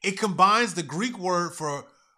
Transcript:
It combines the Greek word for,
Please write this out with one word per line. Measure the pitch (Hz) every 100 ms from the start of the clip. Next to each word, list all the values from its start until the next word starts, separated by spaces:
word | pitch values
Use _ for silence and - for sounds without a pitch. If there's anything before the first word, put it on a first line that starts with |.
It | 196 190
combines | 214 175 190 220 233
the | 170
Greek | 143 156 247 240
word | 180 175 170
for, | - 151 139 - _ _